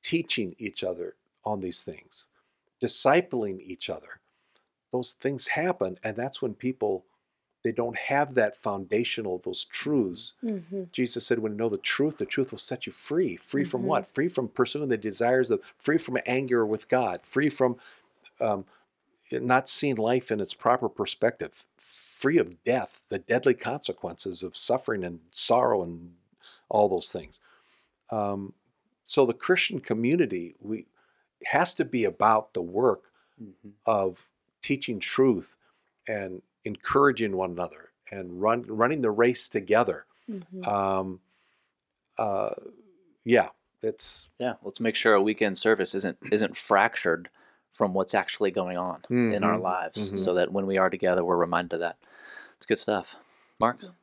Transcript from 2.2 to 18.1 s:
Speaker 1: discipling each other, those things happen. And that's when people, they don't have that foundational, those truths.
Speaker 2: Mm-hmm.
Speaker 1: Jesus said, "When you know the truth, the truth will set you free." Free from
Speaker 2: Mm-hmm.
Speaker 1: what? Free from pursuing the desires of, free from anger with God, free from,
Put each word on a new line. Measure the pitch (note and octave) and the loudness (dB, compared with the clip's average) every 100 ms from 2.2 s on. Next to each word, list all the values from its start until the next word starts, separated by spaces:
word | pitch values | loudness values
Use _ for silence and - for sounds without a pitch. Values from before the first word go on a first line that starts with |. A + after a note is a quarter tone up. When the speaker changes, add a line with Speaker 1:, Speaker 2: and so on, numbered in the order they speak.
| - _ _ _ _ _ | -20 _ _ _ _ _
Speaker 1:
discipling | B2 - C3+ D#3+ F3+ B2+ G#2 F#2 | -2 2 4 4 4 -4 -4 -6
each | F#2 F2+ - | -10 -12 -8
other, | D#2 - - _ _ _ _ _ _ _ | -10 -10 -20 _ _ _ _ _ _ _
those | B2+ B2 | -6 -4
things | - C#3 C3+ - | -4 -4 -4 -4
happen. | D#3 F3 - F#2 F#2 | -2 0 0 -2 -4
And | - D#3+ | -8 -6
that's | C3 - | -6 -4
when | B2+ G#2 | -6 -4
people, | B2 B2+ G#2+ F#2+ _ _ _ _ _ _ | -6 -2 -2 -2 _ _ _ _ _ _
they | A#2 | -4
don't | A2+ A#2+ A2+ | -2 -2 -4
have | - C#3 C#3+ B2 | -2 0 2 2
that | G#2+ - | 0 0
foundational, | A2 G2 F#2 G#2+ A#2+ - G#2+ F2+ | -6 -6 -2 -2 0 -4 -4 -4
those | - F2+ - | -6 -8 -8
truths. | - D3 D3 G2+ F2 - _ | -8 0 0 0 -2 -14 _
Speaker 2:
Mm-hmm. | A#3 G3+ E3 F#3+ F3 | -8 -6 -8 -10 -8
Speaker 1:
Jesus | - B2 - - | -4 -2 -2 0
said, | A#2 | 0
"When | A2 | -2
you | G#2 | -2
know | A2+ | -2
the | G2+ | -2
truth, | - - D3 D3 | -4 0 0 0
the | G2+ | -4
truth | - - | -2 -2
will | A2 | -4
set | - C3 - | -8 -8 -10
you | |
free." | - - D#3 E3 E2+ | -12 -4 0 0 -2
Free | - C3+ F3+ | -6 -2 -2
from | B2 | -2
Speaker 2:
Mm-hmm. | F#3 | 0
Speaker 1:
what? | C#3+ G2 | -2 -2
Free | - E3 | -2 -2
from | F3+ A#2+ | -2 -4
pursuing | - B2+ D3 D3 | 0 0 0 -2
the | A2+ | -2
desires | G#2+ F#2+ A#2+ C3 B2 | -2 0 2 4 2
of, | G#2+ - _ | 0 -2 _
free | - D#3+ | 0 0
from | - B2+ - | 0 -4 0
anger | B2+ C3 B2 G#2+ | -2 2 2 2
with | G#2+ - | -2 0
God, | B2+ A2+ F2+ | 2 2 -2
free | - - D3+ | -2 0 0
from, | - B2+ A#2+ - - _ | 4 2 2 -10 -20 _